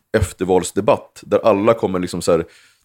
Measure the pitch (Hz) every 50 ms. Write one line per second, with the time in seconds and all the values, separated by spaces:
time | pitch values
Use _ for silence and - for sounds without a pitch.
0 | _ _ - 110 95 - - _ 95 90 92 90 87 - - 98 98 - 131 98
1 | - - _ - - - 95 104 - 113 104 98 101 113 117 - - 98 92 90
2 | 90 90 - 87 82 - 90 82 82 - _ _ _ _ _ _ _